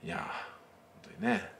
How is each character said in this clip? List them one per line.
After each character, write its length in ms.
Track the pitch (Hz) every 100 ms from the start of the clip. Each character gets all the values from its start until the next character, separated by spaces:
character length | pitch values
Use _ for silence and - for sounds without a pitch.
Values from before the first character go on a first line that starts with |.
う 20 | -
ん。 20 |
い 20 |
や 80 | -
ー、 20 |
本 100 | - - - - - - - - - -
当 60 | 110
に 80 |
ね 180 | 110 - -